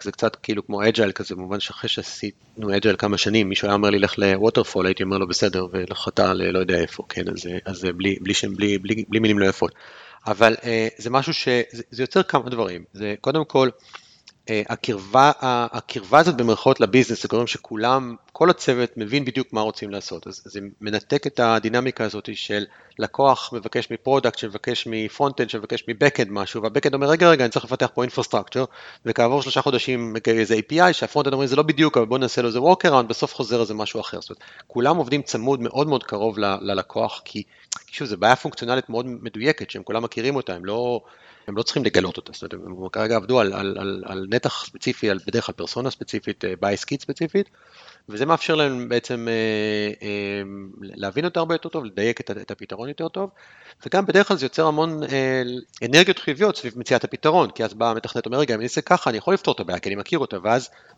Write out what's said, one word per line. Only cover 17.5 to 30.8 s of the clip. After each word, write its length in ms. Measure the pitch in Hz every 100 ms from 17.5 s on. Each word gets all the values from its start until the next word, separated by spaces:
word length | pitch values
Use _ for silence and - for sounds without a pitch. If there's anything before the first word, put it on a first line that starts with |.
| 117 - 110 113 131 123 117 _
כל 180 | - 165
הצוות 460 | 175 - 123 120 -
מבין 280 | 107 139
בדיוק 280 | 127 127 127
מה 80 | 110
רוצים 300 | 110 104 104
לעשות. 360 | 101 - 87 92
אז, 160 | 95 -
אז 60 |
זה 80 | 101 101 -
מנתק 460 | 104 107 - 143 151
את 140 | -
הדינמיקה 640 | 117 113 110 120 127 -
הזאת 240 | 110 104 -
של 300 | 104 - 104 107 - - -
לקוח 540 | 110 - 135 127 -
מבקש 380 | 120 101 123 -
מפרודקט, 480 | 117 - 139 123 -
שמבקש 480 | 110 101 - 120 -
מפרונט-אנד, 600 | 113 107 - 139 135 117
שמבקש 340 | 113 104 117 -
מבק-אנד 400 | 113 147 - 110
משהו, 320 | 101 95 117
והבק-אנד 320 | 110 110 147
אומר, 120 | 135 143
"רגע, 240 | 160 175
רגע, 140 | 156
אני 80 | 123
צריך 120 | 127
לפתח 240 | - 131 123
פה 100 | -
infrastructure", 600 | 127 - 117 113 95 127 131 - - - 117
וכעבור 360 | 113 117 139
שלושה 200 | 131 131
חודשים 500 | 135 123 120 123 117
מגיע 220 | 110 110
איזה 200 | 113 104
איי 80 | 110
פי 200 | 107 156